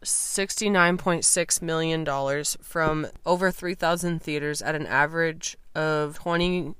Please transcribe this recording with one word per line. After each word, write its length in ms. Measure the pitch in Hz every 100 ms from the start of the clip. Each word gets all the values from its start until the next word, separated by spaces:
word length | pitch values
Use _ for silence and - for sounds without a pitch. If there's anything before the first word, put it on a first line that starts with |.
sixty-nine 920 | - - - - 196 - 214 196 175 180
point 280 | - 170
six 360 | - - 170 -
million 440 | 170 160 165 160
dollars 520 | 156 139 139 143 147 -
from 460 | - 170 160 156 151 - -
over 240 | 175 185
three 240 | 180 180
thousand 480 | 185 165 170 175 165
theaters 400 | - 147 147 147
at 120 | 117
an 120 | 156 123
average 720 | 127 151 165 165 165 - - -
of 420 | - 156 151 151 156
twenty 580 | 175 170 175 180 151 -